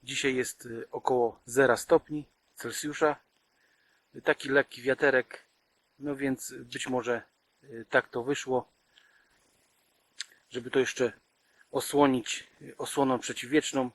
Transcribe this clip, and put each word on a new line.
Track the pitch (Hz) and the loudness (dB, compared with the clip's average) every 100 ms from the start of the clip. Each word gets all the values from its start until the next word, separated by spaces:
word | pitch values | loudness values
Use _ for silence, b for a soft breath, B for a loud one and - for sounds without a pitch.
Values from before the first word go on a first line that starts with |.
| 127 | -8
Dzisiaj | 131 139 127 | -2 -2 0
jest, | 123 - 123 | -4 -6 -14
e, | 117 - | -12 -10
około | 147 - 127 117 - | -4 0 2 2 -2
zera | - 117 135 113 | -6 4 4 4
stopni | - 165 - 151 143 _ _ | 4 2 2 -10 -10 _ _
Celsjusza. | - 120 110 151 143 151 147 _ _ _ _ _ _ _ _ _ - | -12 -10 -8 -8 0 0 0 _ _ _ _ _ _ _ _ _ -8
Taki | - 151 135 | 0 0 2
lekki | 139 135 - | 2 2 -2
wiaterek, | 123 131 147 131 120 - _ _ _ _ _ _ | -2 2 4 4 0 -10 _ _ _ _ _ _
no | 139 135 | -8 -4
więc | 139 127 - 127 | -2 -2 -6 -14
być | 123 123 - | -14 -10 -4
może, | 127 117 117 - _ _ _ | -4 -2 -4 -6 _ _ _
e, | 135 117 | -18 -16
tak | 110 135 - | 0 0 0
to | 127 | -6
wyszło, | 120 143 - 127 - _ _ b b b b b _ _ _ _ _ _ _ _ - b _ | -4 -4 -2 -4 -4 _ _ b b b b b _ _ _ _ _ _ _ _ -16 b _
żeby | 120 120 | -12 -4
to | 135 | 0
jeszcze | 127 - 123 - _ _ b b b | 0 0 -2 -2 _ _ b b b
osłonić, | 139 - 143 143 127 110 - - _ | -6 -2 4 4 4 -2 -10 -10 _
e, | 143 - | -20 -10
osłoną | 143 - 139 123 | -8 0 2 2
przeciwwietrzną. | - 120 123 151 - - 127 | -2 -10 0 0 2 -2 -2